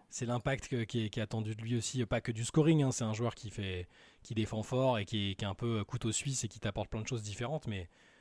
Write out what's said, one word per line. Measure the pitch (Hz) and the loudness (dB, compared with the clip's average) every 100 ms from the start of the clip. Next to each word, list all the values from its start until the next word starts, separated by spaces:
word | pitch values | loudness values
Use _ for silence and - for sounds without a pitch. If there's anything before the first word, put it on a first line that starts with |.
| - | -12
c'est | - 120 | -6 -2
l'impact | 120 139 139 - | 0 0 0 0
que, | 123 | -2
qui | 110 117 107 | 0 0 0
est, | |
qui | 113 | -2
est | |
attendu | 107 113 107 107 | -2 -2 -2 -4
de | |
lui | 113 120 | 0 0
aussi, | - 127 113 | 0 -2 0
pas | 120 | 0
que | - | 0
du | 110 117 | -2 2
scoring, | 160 151 156 | 6 8 8
hein, | 135 | 6
c'est | - | 2
un | 113 | 0
joueur | 107 117 | 0 -2
qui | - 104 | -2 -10
fait, | - 95 90 90 - - - | -6 -4 -4 -6 -14 -20 -20
qui | - 113 | -6 -2
défend | 107 110 | 0 -2
fort | 107 127 131 117 | 0 2 4 4
et | 98 | 2
qui | 110 98 | 0 0
est, | 95 | 0
qui | |
est | 101 | -2
un | - | -2
peu, | 120 113 | 0 0
euh, | |
couteau | 101 120 113 | -2 -2 0
suisse | - 143 127 | 0 -2 -2
et | 113 | -4
qui | - | -4
t'apporte | 107 107 101 | -4 -2 -4
plein | 110 | -4
de | 117 | -2
choses | 120 | -4
différentes, | 104 98 120 151 117 | -4 -4 -4 -4 -4
mais, | 98 87 - - - | -6 -8 -14 -20 -20